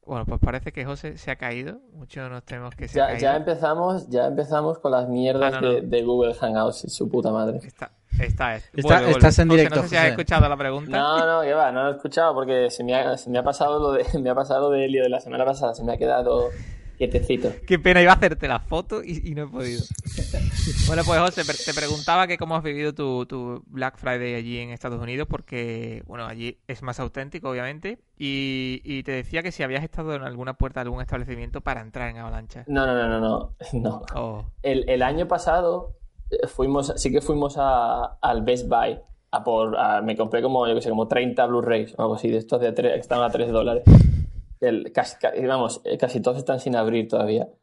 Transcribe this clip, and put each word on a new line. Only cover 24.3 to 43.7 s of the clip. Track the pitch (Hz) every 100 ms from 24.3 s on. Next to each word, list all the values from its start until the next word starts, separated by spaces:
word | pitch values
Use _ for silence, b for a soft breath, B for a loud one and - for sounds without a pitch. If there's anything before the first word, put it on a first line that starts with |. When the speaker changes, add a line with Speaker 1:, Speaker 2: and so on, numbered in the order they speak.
Speaker 1:
allí | 120 117 120
en | 120
Estados | 120 127 120
Unidos, | 117 127 151
porque, | 135 - 123 117 113 113 113 -
bueno, | 120 117
allí | 113 117 - _
es | 131
más | 131 123
auténtico, | 123 - 135 170 147
obviamente, | 127 123 151 190 240 _ _
y, | 143 135 135 131 131 127
y | - 139
te | 131
decía | 131 123 160
que | 175
si | -
habías | 139 135
estado | 160 - 160
en | 143
alguna | 135 123 127
puerta | 131 135 131
de |
algún | 123 123
establecimiento | 127 127 117 120 117 139
para | 139 123
entrar | 110 127 120
en | 113
avalancha. | 117 110 113 - 131
Speaker 2:
No, | 139 135
no, |
no, | 123 117
no, | 113
no, | 110 113 113 - -
no. | 127 113 113 -
Speaker 1:
Oh. | 127 120 107 107 -
Speaker 2:
El, | 139 135 123
el | 127
año | 127 151 175
pasado, | 175 175 165 175 180 185 - - _ -
eh, | - 127
fuimos, | - 131 139 139 -
sí | 135
que | 143
fuimos | - 147 143 143
a, | 135 127 117 120 117 -
al | 143 117
Best | 110 123 -
Buy, | 117 117 113 - - _
a | -
por, | 117 113 110 107
a, | 104 104
me | 107 110
compré | 110 117
como, | 127 131 117
yo | 113
qué |
sé, | 117
como | 110 113
treinta | 123 123 120 120
Blu-rays | 120 120 113 110 -
o |
algo | 113
así, | 110 117
de | 113
estos | 113 123
de | 120
a |
tres, | 110 123
que | 123
estaban | - 123 120
a |
tres | 113 120
dólares. | 113 113